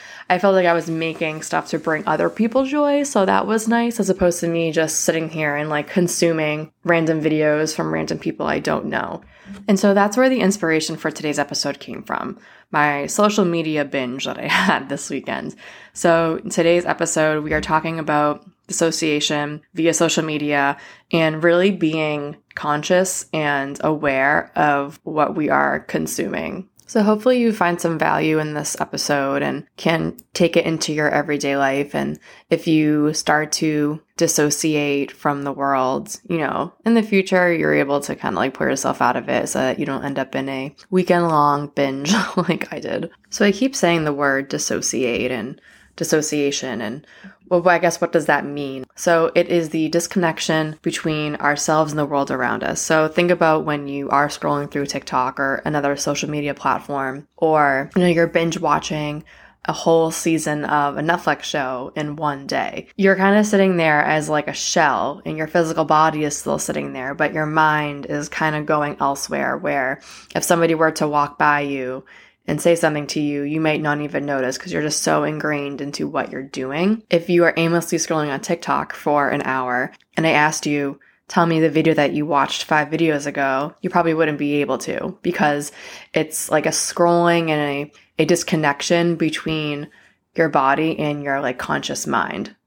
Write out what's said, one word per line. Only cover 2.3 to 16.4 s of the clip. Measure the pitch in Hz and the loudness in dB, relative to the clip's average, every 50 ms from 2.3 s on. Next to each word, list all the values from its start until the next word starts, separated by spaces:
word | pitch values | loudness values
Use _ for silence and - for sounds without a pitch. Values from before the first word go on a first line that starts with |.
| - - 214 233 226 262 269 | 0 0 -2 0 2 0 0
joy. | 262 277 294 294 285 285 285 285 | 0 0 0 2 2 2 0 0
So | 277 - 214 190 | 0 2 2 2
that | 190 196 196 190 | 4 2 2 2
was | 202 214 226 220 220 | 2 0 0 2 2
nice, | 226 233 233 240 233 - | 2 2 2 0 0 -2
as | 196 190 | 0 0
opposed | 180 - 185 180 175 175 | 0 2 2 2 2 2
to | - 170 | -2 -2
me | 165 170 165 165 | 0 0 0 0
just | 156 165 160 156 - - | 0 0 0 0 -2 -2
sitting | - - 160 165 160 156 | 0 0 0 0 -4 -4
here | 160 160 156 147 143 | -4 -4 -2 -2 -2
and, | 147 151 156 | -2 -2 -2
like, | 151 147 147 - | -2 -4 -4 -2
consuming | - 196 180 175 - - - 170 165 160 156 151 151 151 156 151 _ _ _ | 0 0 0 2 2 2 2 2 2 2 0 -2 -2 -4 -6 -10 _ _ _
random | 170 170 165 165 160 160 156 | 0 2 2 2 2 0 0
videos | 151 156 156 151 151 151 151 151 156 156 - | 0 0 2 2 2 2 2 2 0 -2 -2
from | - 160 160 160 | -4 -4 -2 -2
random | 160 160 156 160 156 | -4 -4 -4 -6 -6
people | - 165 156 - 160 156 | -6 -6 -6 -4 -4 -2
I | 147 156 | -2 -2
don't | 156 156 151 - - | -2 -2 -2 -2 -2
know. | - 151 - - 85 80 - - - _ _ - 196 196 - - - | -4 -4 -4 -6 -6 -8 -12 -14 -18 _ _ -20 -20 -18 -12 0 2
And | 202 190 | 2 4
so | - 202 196 | 4 4 4
that's | 202 202 208 208 247 | 4 4 2 2 2
where | 262 262 | 4 4
the | 262 240 | 4 4
inspiration | 185 185 196 - - 165 160 156 156 - 165 | 2 2 2 2 0 0 0 0 0 -2 -6
for | 156 - 156 | -4 -6 -6
today's | 156 - 151 151 143 147 | -6 -4 -6 -4 -2 -2
episode | 143 - 143 - - 143 139 - | -2 -4 -4 -4 -4 -4 -4 -6
came | - - - - - | -10 -14 -14 -14 -8
from, | - - - - - - - - - - - _ _ | -6 -6 -4 -4 -6 -10 -12 -16 -20 -20 -20 _ _
my | - 151 147 151 147 143 143 | 0 2 2 2 2 -2 -4
social | 143 - - 208 208 208 226 196 | -4 0 2 2 2 4 4 2
media | 175 170 165 160 156 156 151 147 | 2 2 0 -2 -2 0 -2 -2
binge | 139 147 139 127 120 123 135 - | -2 -2 -4 -4 -4 -6 -8 -8
that | 139 - - | -8 -8 -8
I | - 131 | -4 -2
<laughs> | |
had | - - 190 190 160 123 139 - | 0 2 2 2 2 0 0 -4
this | 139 143 - - | -8 -8 -6 -8
weekend. | 143 131 - - - - - - - - - - - - - - | -8 -8 -6 -6 -6 -6 -6 -10 -12 -14 -20 -20 -20 -20 -20 -20
So | _ - - 175 165 165 165 160 160 - | _ 0 4 4 4 6 4 2 0 -2